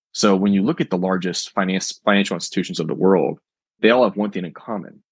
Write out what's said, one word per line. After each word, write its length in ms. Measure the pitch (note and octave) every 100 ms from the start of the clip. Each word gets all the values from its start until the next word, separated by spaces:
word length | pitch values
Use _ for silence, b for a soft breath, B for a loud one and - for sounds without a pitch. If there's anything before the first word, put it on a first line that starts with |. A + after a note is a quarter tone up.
| _
So 220 | - G#2 F#2+
when 160 | G2+
you 100 | G2
look 200 | A2+ E3+
at 80 | -
the 80 | F2+
largest 540 | F#2 F#2+ F2+ - -
finance, 500 | G2+ F#2 F#2+ - -
financial 320 | G#2 G2+ G2 F2+
institutions 460 | - G2 - -
of 60 | D#2+
the 60 |
world, 460 | C2+ F#2 F#2 C2 - _ _ _ _
they 120 | A2
all 120 | B2
have 140 | A2 G#2
one 120 | G#2
thing 140 | F2+
in 100 | F2
common. 480 | - - G2+ - - _